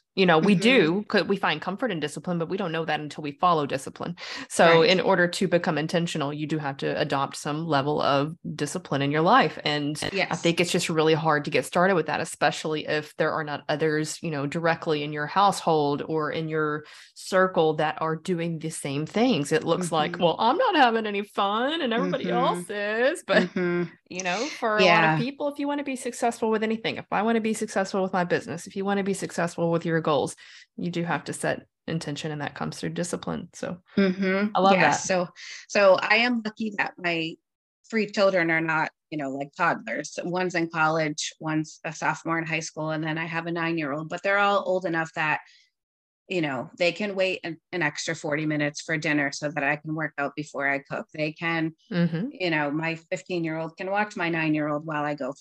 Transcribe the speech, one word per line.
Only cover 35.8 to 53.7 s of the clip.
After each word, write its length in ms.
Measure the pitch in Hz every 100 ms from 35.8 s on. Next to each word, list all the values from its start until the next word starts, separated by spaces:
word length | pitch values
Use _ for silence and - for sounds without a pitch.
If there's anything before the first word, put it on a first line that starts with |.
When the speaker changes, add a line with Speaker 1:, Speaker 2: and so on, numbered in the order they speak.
| 202 180
Speaker 2:
I 140 | - 214
am 240 | 240 240 214
lucky 280 | - 220 202
that 160 | 147 -
my 380 | 175 165 160 - _ _ _ _ _
three 180 | 226 202
children 420 | 208 196 185 165
are 120 | 160
not, 300 | 160 160 151 - _
you 60 | 156
know, 120 | 139
like, 200 | 135 143 -
toddlers. 640 | 170 123 110 120 156 -
One's 320 | 175 180 185 170
in 140 | 165
college, 640 | 165 156 160 156 151 - -
one's 400 | 160 156 156 -
a 100 | 165
sophomore 440 | 156 151 156 165 165
in 60 | 160
high 160 | 160
school, 300 | 160 - 156
and 120 | 156
then 140 | 160 156
I 80 | 165
have 200 | 165 170
a 40 |
nine-year-old, 580 | 170 165 165 147 147 160
but 140 | 170
they're 160 | 196 202
all 240 | 202 202 -
old 200 | 185 185
enough 260 | 165 160 -
that, 260 | 156 147 - _ _ _ _ _ _ _ -
you 120 | 185
know, 300 | 156 131 147 -
they 140 | 175
can 200 | 170 208 190
wait 260 | 190 185
an, 140 | 170 160 _
an 80 | 180
extra 320 | 151 - - 156
forty 300 | 160 147 156
minutes 360 | 151 147 151
for 160 | - 160
dinner 340 | 160 147 139
so 160 | - 151
that 120 | 143
I 120 | 139 147
can 180 | 156
work 200 | 156 151 -
out 160 | 143 -
before 300 | 151 131 139
I 120 | 139
cook. 260 | 139 139 -
They 200 | 156 156
can, 400 | 156 170 165 160 160 _
Speaker 1:
Mm-hmm. 360 | 180 170 160 240
Speaker 2:
you 180 | - 180
know, 220 | 156 147
my 240 | 151 165 160
fifteen-year-old 800 | - 180 - 180 165 160 160